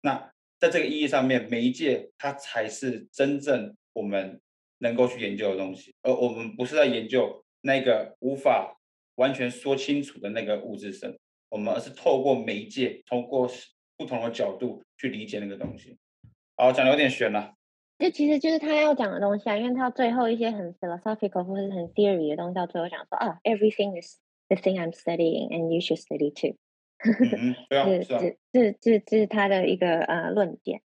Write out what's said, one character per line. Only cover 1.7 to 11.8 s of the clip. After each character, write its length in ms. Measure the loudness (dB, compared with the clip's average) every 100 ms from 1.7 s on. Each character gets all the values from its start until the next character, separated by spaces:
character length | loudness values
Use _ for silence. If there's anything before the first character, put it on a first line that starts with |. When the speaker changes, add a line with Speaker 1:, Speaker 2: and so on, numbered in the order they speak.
| 0 0 0 -4 _
Speaker 1:
它 140 | -8
才 380 | -8 -8 -4 -4
是 380 | -4 -6 -6 -12
真 260 | 0 0 0
正 380 | 0 0 -2 -14 _
我 80 | -8
们 380 | -4 -4 -4 -12 _ _ _ _
能 140 | -4
够 140 | 2 0
去 140 | 0
研 160 | -6 -4
究 120 | -2
的 60 | -2
东 160 | -6
西， 220 | -10 -18 _
而 120 | -2
我 140 | 0 0
们 260 | -2 -10 -6
不 80 | -2
是 100 | 2
在 100 | 2
研 220 | 2 0
究 340 | 0 0 -4 _ _
那 200 | -2 0
个 320 | 4 2 0 -6
无 160 | -6 0
法 420 | 2 2 0 -12 _ _ _ 0
完 180 | 0
全 160 | 2 -4
说 240 | -4 -2
清 300 | 0 0 -2
楚 160 | -2 -8
的 100 | -6
那 120 | -6
个 160 | -2 -4
物 160 | -4 -10
质 160 | -10
身， 260 | -10 -12 -14 _ _ _
我 100 | -6
们 160 | -2
而 60 |
是 100 | -2